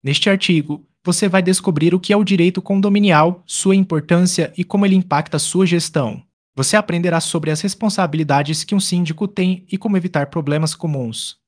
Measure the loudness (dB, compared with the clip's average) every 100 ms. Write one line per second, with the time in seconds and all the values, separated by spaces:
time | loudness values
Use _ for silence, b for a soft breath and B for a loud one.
0 | -2 -2 0 0 2 0 0 -8 _ _
1 | -4 0 2 2 2 0 0 2 2 2
2 | 0 0 2 2 2 0 -2 0 2 2
3 | 4 4 4 0 _ -4 2 2 2 -2
4 | 0 2 2 0 -4 -4 -4 0 4 2
5 | 2 -2 -2 -4 -2 0 2 2 0 -4
6 | -4 -6 -16 _ _ -6 0 0 0 -2
7 | 0 -2 -2 -4 -2 -4 -4 -4 -4 -2
8 | -2 -2 0 0 0 -4 -2 -2 0 -2
9 | -2 -2 -6 -2 -2 -2 -6 -6 -2 -2
10 | 0 -4 -4 -4 -2 -2 -2 -4 -6 -4
11 | -6 -8 -12 -14